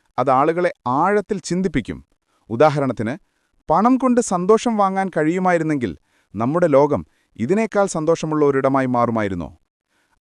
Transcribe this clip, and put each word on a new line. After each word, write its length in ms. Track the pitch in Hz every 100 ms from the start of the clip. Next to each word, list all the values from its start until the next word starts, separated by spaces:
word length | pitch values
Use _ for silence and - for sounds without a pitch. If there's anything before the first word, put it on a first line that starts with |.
| _ -
അത് 120 | 135
ആളുകളെ 420 | 131 156 165 180 - 123
ആഴത്തിൽ 520 | 135 185 208 - 196
ചിന്തിപ്പിക്കും. 680 | - 175 185 139 - 67 - _ _ _ -
ഉദാഹരണത്തിന്, 680 | 117 151 143 135 113 110 151 _ _ _ _ -
പണം 280 | 165 233 254
കൊണ്ട് 220 | 254 240
സന്തോഷം 560 | - 180 185 220 240 214
വാങ്ങാൻ 340 | 196 190 190 165
കഴിയുമായിരുന്നെങ്കിൽ 800 | 156 180 185 175 156 147 107 73 _ _ _
നമ്മുടെ 320 | 101 120 170 170
ലോകം 400 | 135 143 120 76 _ _ -
ഇതിനേക്കാൾ 500 | 120 202 220 202 196
സന്തോഷമുള്ള 580 | 165 156 165 160 151
ഒരിടമായി 420 | 143 135 135 135 127
മാറുമായിരുന്നോ? 720 | 120 120 113 101 90 67 - _ _ _ _ _ _